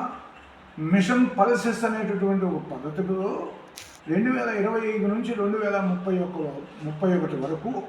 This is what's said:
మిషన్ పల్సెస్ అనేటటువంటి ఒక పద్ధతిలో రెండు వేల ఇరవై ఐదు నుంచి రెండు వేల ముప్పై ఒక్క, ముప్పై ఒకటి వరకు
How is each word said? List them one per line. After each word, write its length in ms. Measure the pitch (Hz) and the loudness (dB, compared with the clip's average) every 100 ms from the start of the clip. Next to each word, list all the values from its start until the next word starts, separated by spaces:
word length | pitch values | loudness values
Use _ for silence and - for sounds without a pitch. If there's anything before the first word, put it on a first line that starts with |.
| - - - - - - - - | -2 -8 -16 -20 -20 -20 -18 -6
మిషన్ 480 | 156 190 185 247 240 - | 4 4 6 4 4 4
పల్సెస్ 460 | 214 226 226 208 | 4 4 2 0
అనేటటువంటి 600 | 226 220 202 196 196 196 | 0 0 0 0 2 2
ఒక 180 | 185 156 - | 2 -2 -4
పద్ధతిలో 800 | 131 143 156 180 190 202 - - - - - - - - | -8 -6 -4 -2 0 -2 -4 -8 -12 -18 -18 -18 -16 -2
రెండు 220 | 175 240 | 2 2
వేల 180 | 254 233 | 2 0
ఇరవై 320 | 214 202 226 | 0 0 0
ఐదు 260 | 220 214 202 | 0 0 2
నుంచి 260 | 214 - | 0 -2
రెండు 240 | 226 202 214 | -2 0 0
వేల 220 | 208 196 | 0 0
ముప్పై 380 | 190 180 190 185 | 0 0 0 0
ఒక్క, 200 | 175 160 147 - - - | 0 -4 -6 -8 -14 -10
ముప్పై 340 | 151 151 190 175 | -8 -2 2 2
ఒకటి 180 | 156 147 | 0 -4
వరకు 460 | 139 160 226 262 | -4 -4 -4 -6